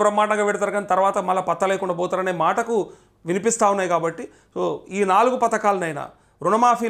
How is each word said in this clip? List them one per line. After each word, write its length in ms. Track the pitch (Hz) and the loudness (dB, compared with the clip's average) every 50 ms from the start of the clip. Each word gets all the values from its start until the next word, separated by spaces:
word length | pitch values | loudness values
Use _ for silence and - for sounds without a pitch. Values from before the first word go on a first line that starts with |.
బ్రహ్మాండంగా 440 | 208 208 208 208 214 208 214 208 208 | 2 2 4 2 2 2 2 0 0
పెడతారు 260 | 208 202 190 202 202 202 | 0 0 0 -2 -2 -2
కానీ 120 | 202 202 196 | -2 -2 0
తర్వాత 280 | 185 185 190 196 196 208 185 185 | 2 2 2 2 2 0 -2 0
మళ్ళీ 140 | 185 190 185 175 | 0 0 0 -2
పత్తా 160 | 170 170 196 190 | -2 0 0 0
లేకుండా 240 | 196 190 190 185 180 170 | 0 -2 -2 -4 -4 -4
పోతారనే 320 | 180 180 190 185 185 185 180 170 | -4 -2 -2 -2 -2 -2 -2 0
మాటకు 340 | 156 170 196 180 - 220 233 214 175 - - - _ _ _ _ - 160 | 0 0 0 0 -2 -2 -2 -2 -2 -4 -8 -18 _ _ _ _ -6 -4
వినిపిస్తూ 380 | 175 196 180 226 220 226 226 202 202 | -4 -2 0 0 0 2 2 2 2
ఉన్నాయి 140 | 196 185 180 175 | 2 0 0 0
కాబట్టి, 320 | 165 160 165 165 165 - - - _ _ _ - | 0 -2 -2 -6 -6 -10 -14 -16 _ _ _ -6
so 80 | - 180 175 151 135 - - 180 196 | -4 -4 -4 -4 -6 -8 -8 -4 -2
ఈ 20 | 202 190 185 | 0 2 4
నాలుగు 240 | 196 233 254 254 254 240 | 4 4 2 2 0 0
పథకాలనైనా 580 | 226 226 208 214 208 202 190 180 165 151 143 131 - - _ _ _ _ _ - | 0 0 0 0 0 0 0 -2 -4 -6 -6 -10 -12 -14 _ _ _ _ _ -2
రుణమాఫీ 440 | 170 202 220 240 247 233 226 233 226 | 0 2 4 4 4 4 2 0 0